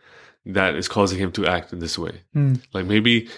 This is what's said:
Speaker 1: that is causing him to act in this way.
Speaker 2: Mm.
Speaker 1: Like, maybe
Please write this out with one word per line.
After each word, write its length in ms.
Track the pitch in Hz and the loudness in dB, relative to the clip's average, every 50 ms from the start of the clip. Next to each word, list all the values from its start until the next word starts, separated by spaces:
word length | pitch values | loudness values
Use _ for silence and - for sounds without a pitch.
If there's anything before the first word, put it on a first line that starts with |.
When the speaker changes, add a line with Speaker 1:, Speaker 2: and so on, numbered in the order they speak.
| _ - - - - - _ _ - | _ -20 -20 -20 -20 -20 _ _ -12
Speaker 1:
that 280 | 98 95 98 95 90 73 | -4 0 0 0 2 0
is 140 | 80 92 - | -2 -4 -2
causing 300 | - 107 101 92 92 92 | 2 2 2 2 2 -2
him 120 | 98 92 | -4 -4
to 140 | 87 104 92 | -2 -2 0
act 240 | 85 90 87 - - | 0 0 -2 -4 -8
in 100 | 92 87 | -10 -10
this 180 | 85 82 - 87 | -8 -6 -6 -6
way. 160 | 82 - 85 90 _ _ - | -8 -8 -10 -14 _ _ -2
Speaker 2:
Mm. 260 | 147 143 135 131 123 - _ | 0 2 2 2 0 -2 _
Speaker 1:
Like, 140 | - 95 90 | -8 -6 -2
maybe 420 | 95 104 107 110 120 117 113 113 - - | 2 2 4 4 4 4 2 0 -4 -16